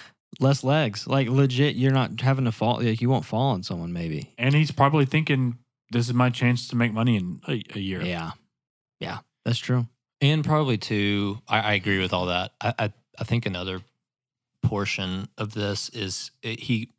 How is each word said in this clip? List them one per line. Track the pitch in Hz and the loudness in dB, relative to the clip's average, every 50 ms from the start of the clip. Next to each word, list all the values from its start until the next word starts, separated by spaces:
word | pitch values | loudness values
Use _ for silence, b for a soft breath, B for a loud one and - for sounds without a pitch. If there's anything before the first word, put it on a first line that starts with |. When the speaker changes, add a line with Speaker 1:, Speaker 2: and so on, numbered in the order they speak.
| B B B B _ _ - - | B B B B _ _ -4 0
Speaker 1:
Less | 131 135 139 - | 2 4 4 2
legs. | - 131 143 156 147 110 101 104 - - | 2 2 2 2 2 0 -2 -4 -4 0
Like, | 131 139 131 110 | 0 0 2 2
legit, | 127 135 139 135 123 127 143 147 - | 4 4 4 4 4 2 2 2 2
you're | 120 131 135 | 2 2 4
not | 135 131 120 - - 113 | 4 4 2 0 -2 0
having | - 131 135 135 131 | 0 2 2 2 2
to | 117 | 0
fall. | 107 - 107 120 120 117 | 0 0 0 0 2 2
Like, | 120 113 110 117 | 2 0 0 2
you | 120 123 | 2 2
won't | 135 113 76 | 2 2 0
fall | - - 113 135 139 117 | -2 -2 0 0 0 0
on | 90 95 | -2 -4
someone, | - 95 85 85 85 | -6 -6 -6 -6 -6
maybe. | 87 85 85 82 78 73 - - _ - | -6 -4 -4 -4 -4 -6 -8 -8 _ -2
Speaker 2:
And | 120 135 143 | 0 2 4
he's | 151 156 147 | 4 2 2
probably | 143 - 139 139 151 156 139 | 2 2 2 4 4 4 2
thinking, | 131 - - 160 - 143 131 127 120 120 - _ _ _ _ _ - | 2 2 0 0 2 0 0 0 0 -2 -6 _ _ _ _ _ -4
"This | 113 120 117 | -2 0 0
is | 120 120 | 2 2
my | 123 127 123 | 2 2 2
chance | 120 - 123 123 123 120 - - | 2 2 2 2 2 2 -2 -2
to | 120 | 0
make | 120 117 117 | 0 2 2
money | 104 110 120 127 113 | 2 0 2 2 2
in | 101 90 90 87 - - - | 2 0 -2 -6 -8 -6 -6
a, | 139 110 95 - - | -6 -6 -6 -8 -8
a | 104 | -8
year." | 98 95 95 87 | -6 -6 -6 -4
Speaker 1:
Yeah. | 82 90 87 85 82 82 - - _ _ _ _ _ _ _ _ _ _ _ - | -4 -4 -4 -4 -6 -8 -10 -12 _ _ _ _ _ _ _ _ _ _ _ -12
Yeah, | - 80 - 110 - _ _ _ - | -10 -10 -10 -10 -12 _ _ _ -4
that's | 120 120 - | -2 -2 -2
true. | - - 127 123 120 - _ _ _ _ _ - | -2 0 0 0 0 -2 _ _ _ _ _ 0
Speaker 3:
And | 139 139 156 156 147 | 2 2 2 2 2
probably, | - 156 151 151 131 117 98 | 2 2 2 2 2 0 -2
too, | - - 113 101 101 101 101 101 101 101 98 110 - - | -2 -2 -2 0 0 2 0 0 0 -2 -4 -6 -6 -2
I, | 107 110 | 0 0
I | 104 107 | 2 2
agree | 104 98 90 104 98 95 | 0 0 0 0 0 0
with | 92 87 | 0 0
all | 95 90 90 | 0 0 0
that. | 90 87 90 95 - _ - | 0 -2 -2 -4 -6 _ -6
I, | - 113 - - | -4 -4 -2 -2
I, | 110 104 - _ _ _ _ - | -2 -4 -4 _ _ _ _ -10
I | 113 | -4
think | - 120 120 113 | -2 -2 -2 -2
another | 104 92 90 90 95 92 92 92 _ _ _ _ _ _ _ _ _ _ _ _ _ _ _ | -2 -6 -6 -6 -6 -8 -8 -10 _ _ _ _ _ _ _ _ _ _ _ _ _ _ _
portion | - - 107 101 101 - - - 98 92 92 95 101 - _ - | -2 -2 0 0 -2 -2 -2 -4 -4 -4 -4 -6 -6 -8 _ -8
of | 110 104 107 | -8 -6 -4
this | 107 104 101 101 - - - | -4 -4 -2 -2 -4 -6 -8
is | - 120 - 90 90 - - - _ _ | -8 -8 -8 -8 -8 -8 -10 -12 _ _
it, | - 117 110 - | -10 -10 -10 -6
he | - - 123 110 113 - _ | -4 -2 -2 -2 -2 -6 _